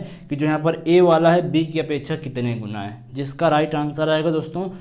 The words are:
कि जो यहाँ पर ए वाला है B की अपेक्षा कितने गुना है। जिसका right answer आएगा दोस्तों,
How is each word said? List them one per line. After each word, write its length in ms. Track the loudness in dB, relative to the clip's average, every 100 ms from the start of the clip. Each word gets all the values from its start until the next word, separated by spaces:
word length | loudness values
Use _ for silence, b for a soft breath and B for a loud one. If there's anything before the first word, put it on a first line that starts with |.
| -6 B B
कि 60 | -2
जो 100 | 0
यहाँ 140 | 0
पर 240 | 0 -2 4
ए 120 | 6
वाला 300 | 6 6 6
है 180 | 4 2
B 120 | 0 0
की 140 | -2
अपेक्षा 360 | -4 -4 -4 -8
कितने 380 | -6 -4 -4 -4
गुना 260 | -6 -8
है। 160 | -10 -12 -12
जिसका 340 | -8 -8 0 2
right 280 | 2 2 -2
answer 340 | -4 -2 0
आएगा 220 | 0 0
दोस्तों, 360 | -2 -4 -6 -8 B